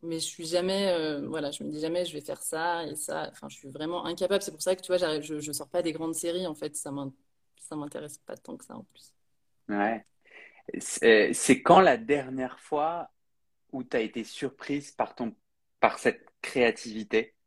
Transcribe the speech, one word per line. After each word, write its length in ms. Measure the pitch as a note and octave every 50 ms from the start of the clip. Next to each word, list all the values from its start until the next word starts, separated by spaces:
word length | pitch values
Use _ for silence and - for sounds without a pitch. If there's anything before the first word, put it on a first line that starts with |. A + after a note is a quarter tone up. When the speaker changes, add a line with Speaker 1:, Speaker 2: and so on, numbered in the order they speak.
| -
Speaker 1:
Mais 160 | E3+ E3 D#3+
je 60 | D#3+
suis 200 | - - - E3+
jamais, 440 | D#3+ E3 F3+ F3 F#3 F#3+ G3 G3+ F#3+
euh, 360 | F3+ E3+ D#3+ D#3 D3+ C#3+ C#3+ -
voilà, 240 | - D#3+ D3 C#3+
je 120 | C#3+ - -
me 60 | D3
dis 80 | D3+ D3+
jamais, 260 | D3+ D#3+ E3 F3 F3+
je 80 | E3 D3+
vais 80 | D3
faire 200 | C#3 - C#3+ - -
ça 420 | - - D#3+ D#3+ F3 F3 E3+ E3
et 100 | D3+ D3+
ça. 340 | D3+ - - D#3 D#3 D#3 -
Enfin, 180 | - - - C#3+
je 60 | C#3 -
suis 120 | - C#3
vraiment 360 | C3+ C#3 D3+ D#3+ F3 F3 -
incapable. 380 | - E3+ E3+ F#3+ F3+ G3 G3 F#3+
C'est 80 | -
pour 100 | D#3 D#3
ça 140 | - - F#3+
que, 60 | F#3
tu 60 | - -
vois, 100 | F#3 F3+
j'arrive, 260 | F3+ D#3+ D#3 D#3 D3
je, 160 | D3+ D#3 D3+
je 120 | D3 D3+
sors 180 | D3 - D3 -
pas 120 | _ F3
des 100 | E3+ E3 D3+
grandes 200 | D#3+ D#3+ E3 E3
séries, 300 | D#3+ - E3+ E3+ F3+ F#3 F3
en 60 | D#3
fait. 200 | - - D3+ D3
Ça 160 | - - D3+
m'in-, 220 | C#3 C#3 C#3 C3+ C3 _ _ _ _ _ _ _ _ _
ça 160 | - - -
m'intéresse 440 | D#3 C#3+ D3 - E3 D3+ D3+ - -
pas 180 | _ _ - -
tant 200 | _ - - -
que 80 | -
ça, 100 | - -
en 80 | - -
plus. 300 | _ _ - - - _ _ _ _ _ _ _ _ _ _ _ -
Speaker 2:
Ouais. 360 | G#2 G2+ G2+ G#2+ A#2 A2 - _ _ _ _ _ - - - - _ - - - - -
C'est, 540 | - - - - - A#2+ A2+ A2 G#2+ - -
c'est 300 | - - - C3 - -
quand 180 | - F3 F#3
la 160 | F#3+ F3 C3+ A2+
dernière 600 | A2+ A2 C#3+ D3 C3+ C3 C3 C3 C3 B2+ - -
fois 520 | - - - D3 D3 D#3+ E3+ F3 D#3+ - _ _ _ _ _ _ _ _ _ _ _ _ -
où 100 | C3 B2+
t'as 180 | - - B2+
été 220 | A2+ G#2+ - A#2+ A2
surprise 680 | - - - - C3+ - _ - - C#3 D3 C#3+ -
par 240 | - - - - -
ton, 200 | - B2 A2+ - _ _ _ _ _ _ _ _ _
par 200 | - A#2 - -
cette 280 | - B2+ - - - - _ _
créativité ? 920 | - - - C3+ B2 A#2 A2 - - A#2+ G#2+ A2 G#2+ G#2 - A2 A2 - _ _ _